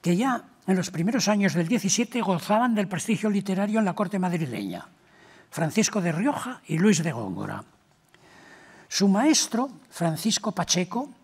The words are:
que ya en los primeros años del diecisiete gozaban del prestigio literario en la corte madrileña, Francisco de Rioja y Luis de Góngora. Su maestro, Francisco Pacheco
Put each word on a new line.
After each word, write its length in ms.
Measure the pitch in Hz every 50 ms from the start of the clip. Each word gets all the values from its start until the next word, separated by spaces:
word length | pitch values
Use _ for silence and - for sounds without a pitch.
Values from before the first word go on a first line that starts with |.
que 160 | - 170 175
ya 280 | 180 240 269 247 226 - - - _ _
en 100 | - 190
los 140 | 185 175 -
primeros 380 | - 156 165 208 240 247 - 185
años 240 | 214 208 196 190
del 160 | 143 170 170 165
diecisiete 540 | 247 220 - 196 - 202 240 240 - 247
gozaban 520 | 220 202 185 165 - - 208 220 247 254 226
del 140 | 208 202 -
prestigio 400 | 190 151 - - 220 160 - 214
literario 500 | 202 202 196 - 185 185 202 208 214 226
en 60 | 220
la 80 | 190
corte 260 | 165 - 208 165 - 190
madrileña, 720 | 180 180 175 170 160 135 117 95 98 95 90 87 - - _ _ _ _ _ - - - - - - _
Francisco 500 | - - 165 156 - 214 220 - - 214
de 120 | 175 175
Rioja 500 | 156 160 214 294 277 - - 247 254 - _
y 120 | - 160 160
Luis 240 | 180 214 202 147
de 100 | 165 170
Góngora. 520 | 135 117 110 95 90 95 101 101 101 - - _ _ _ _ _ _ _ _ _ _ _ _ - - - - - - - - - - - - _
Su 200 | - - 202 196
maestro, 600 | 190 202 254 311 311 - - - - 226 262 269 214 - - _
Francisco 600 | - - 170 165 160 151 - 233 202 - - 220
Pacheco 600 | - - 170 - - 175 180 175 - 233 277 285 247 _